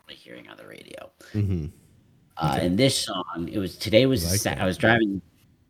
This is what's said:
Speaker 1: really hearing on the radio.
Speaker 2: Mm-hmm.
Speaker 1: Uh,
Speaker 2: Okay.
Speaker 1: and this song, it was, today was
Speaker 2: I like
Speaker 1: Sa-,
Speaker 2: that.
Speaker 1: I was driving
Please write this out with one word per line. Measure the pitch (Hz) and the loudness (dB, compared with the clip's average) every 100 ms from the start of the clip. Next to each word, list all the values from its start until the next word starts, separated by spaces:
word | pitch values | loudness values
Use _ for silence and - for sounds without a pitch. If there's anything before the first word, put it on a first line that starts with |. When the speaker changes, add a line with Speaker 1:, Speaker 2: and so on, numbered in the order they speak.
| - | -20
Speaker 1:
really | 69 | -20
hearing | - 60 52 | -20 -20 -20
on | 52 | -20
the | 53 | -20
radio. | 53 50 - - _ - | -20 -18 -18 -18 _ -6
Speaker 2:
Mm-hmm. | 107 98 90 76 - _ _ _ _ _ - | -2 0 0 -4 -10 _ _ _ _ _ -4
Speaker 1:
Uh, | 78 65 | 0 2
Speaker 2:
Okay. | 87 | 2
Speaker 1:
and | 95 | 4
this | 131 - | 2 2
song, | - 95 87 85 82 | -4 -6 -6 -8 -6
it | 104 | -4
was, | 90 - | -6 -6
today | - 110 131 | 2 4 6
was | 123 82 | 2 0
Speaker 2:
I | |
like | 98 | 0
Speaker 1:
Sa-, | 101 | 0
Speaker 2:
that. | - | 0
Speaker 1:
I | 92 | -2
was | 92 | 2
driving | 110 117 107 98 - _ _ _ | 4 4 2 -2 -10 _ _ _